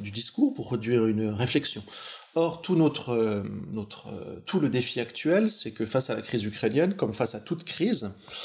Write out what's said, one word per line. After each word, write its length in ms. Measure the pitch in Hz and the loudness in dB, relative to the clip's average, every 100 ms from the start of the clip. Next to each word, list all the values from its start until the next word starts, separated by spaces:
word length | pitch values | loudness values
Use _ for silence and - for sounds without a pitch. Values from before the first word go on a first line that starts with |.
du 100 | 101 | -6
discours, 420 | 107 - - 269 | 0 0 2 2
pour 140 | - 117 | 0 -4
produire 400 | 123 110 123 110 | -2 2 4 4
une 240 | 107 110 | 2 0
réflexion. 520 | 104 127 147 - 107 101 - - - - | 0 0 2 0 -4 -6 -10 -8 -10 -4
Or, 260 | 165 165 165 | 0 0 0
tout 140 | - | 0
notre, 360 | 175 156 - - | 4 4 2 0
euh, 340 | 117 110 101 101 101 - | 2 2 0 -4 -8 -8
notre, 380 | 110 104 - 104 | -8 -8 -10 -10
euh, 320 | 101 - 87 | -10 -10 -10
tout 160 | - 190 | -2 0
le 80 | 143 | 2
défi 320 | 123 120 127 | 2 2 0
actuel, 500 | 117 - 151 185 220 | -2 0 2 2 4
c'est 200 | - 113 | 2 0
que 160 | - 110 | -4 0
face 240 | 131 - | 2 2
à 60 | 110 | -2
la 40 | |
crise 240 | - 120 | -2 0
ukrainienne, 500 | 104 - 113 127 185 | 0 0 0 2 2
comme 200 | 196 107 | 2 -2
face 200 | 107 117 | 2 0
à 60 | 110 | 0
toute 240 | - 165 | -4 -4
crise, 460 | - - 196 220 98 - - - | -2 0 2 2 0 -6 -10 -6